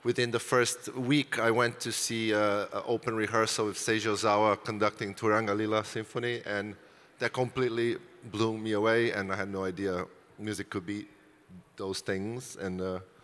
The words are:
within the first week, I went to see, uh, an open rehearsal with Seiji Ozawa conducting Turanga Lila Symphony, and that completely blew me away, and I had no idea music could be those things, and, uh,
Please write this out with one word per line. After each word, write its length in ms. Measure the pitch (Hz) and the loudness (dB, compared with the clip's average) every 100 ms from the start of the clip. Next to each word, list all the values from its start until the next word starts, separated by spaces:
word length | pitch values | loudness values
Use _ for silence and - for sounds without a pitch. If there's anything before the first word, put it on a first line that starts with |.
within 280 | 117 120 120 | -2 0 0
the 100 | 113 | 0
first 540 | - 127 120 - - | 2 2 4 0 -8
week, 440 | 127 123 147 135 113 | -6 2 2 2 2
I 120 | 113 | 4
went 300 | 113 120 117 | 4 2 0
to 100 | 117 | -6
see, 440 | 107 - 113 110 | -4 -2 -2 2
uh, 320 | 104 104 101 95 | 4 4 2 -2
an 80 | 104 - | -6 -2
open 300 | 113 123 110 | -2 0 -2
rehearsal 480 | 104 117 110 - | 2 2 2 2
with 140 | 107 95 | -2 -2
Seiji 340 | - 110 107 | 0 0 2
Ozawa 500 | 101 110 104 107 98 | 0 4 4 4 2
conducting 520 | - 107 104 - 101 | -2 0 0 0 -8
Turanga 420 | 98 113 107 110 101 | -2 2 2 2 0
Lila 260 | 107 110 104 | 2 0 0
Symphony, 560 | 113 110 120 120 117 | -6 -6 -4 -4 -4
and 320 | - 101 104 98 - - - - | -4 -4 -4 -10 -18 -20 -20 -4
that 120 | 120 | -4
completely 640 | - 123 127 127 117 120 - - - | 0 -2 0 -2 0 0 -2 -8 -20
blew 340 | 117 104 113 110 | -10 0 0 0
me 140 | 110 | -2
away, 400 | 104 110 117 117 | 2 4 4 4
and 200 | 104 98 | 0 -2
I 40 | 95 | -2
had 120 | 98 | -2
no 160 | 98 | -2
idea 400 | 95 90 98 90 90 - _ - | -4 -2 -2 -2 -4 -12 _ -10
music 300 | 104 95 101 | -6 -6 -4
could 160 | 104 | -8
be 220 | 87 104 - - - _ _ 92 - - | -6 -8 -8 -18 -20 _ _ -20 -20 -10
those 240 | 98 95 | -6 -6
things, 560 | - 95 104 120 131 - | -2 -4 -2 -6 -10 -8
and, 240 | 95 92 | -6 -4
uh, 160 | 92 92 95 - | -4 -4 -10 -20